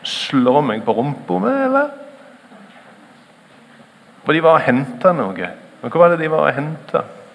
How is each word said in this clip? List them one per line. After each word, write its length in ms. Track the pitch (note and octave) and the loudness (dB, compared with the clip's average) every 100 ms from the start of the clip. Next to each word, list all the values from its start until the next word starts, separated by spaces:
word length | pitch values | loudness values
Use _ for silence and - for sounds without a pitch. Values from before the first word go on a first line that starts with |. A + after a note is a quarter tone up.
slå 580 | - - - C3+ B2 C#3 | -12 -10 -2 2 4 2
meg 220 | C#3 A2 | 0 -2
på 100 | G#2+ G#2 | -2 -2
rumpa 420 | C#3+ C#3 - F3+ | -2 -6 -4 -2
med, 260 | A3 C4+ C4 | 0 0 0
eller? 220 | C4+ D4 - - - - - - G3+ - - - - - - - _ _ - - - - _ - - | 0 -2 -6 -20 -20 -20 -20 -20 -20 -20 -20 -20 -20 -20 -20 -20 _ _ -20 -20 -20 -20 _ -20 -8
For 100 | - | -2
de 80 | D#3 | 2
var 160 | D#3+ D#3+ | 4 4
og 80 | - | 4
hentet 500 | B2 C#3 - F#3 E3 | 0 -2 0 2 2
noe. 340 | G2 F#2 F2 - - - | -2 -6 -10 -12 -20 -14
Men 120 | A#2+ | -2
hva 100 | E3 | 4
var 100 | F3 | 4
det 60 | E3+ | 4
de 60 | D#3+ | 0
var 160 | D#3 - | 0 0
og 80 | C#3 | 0
hentet? 600 | D3+ D3+ - - - - - | -6 -10 -4 -4 -4 -12 -20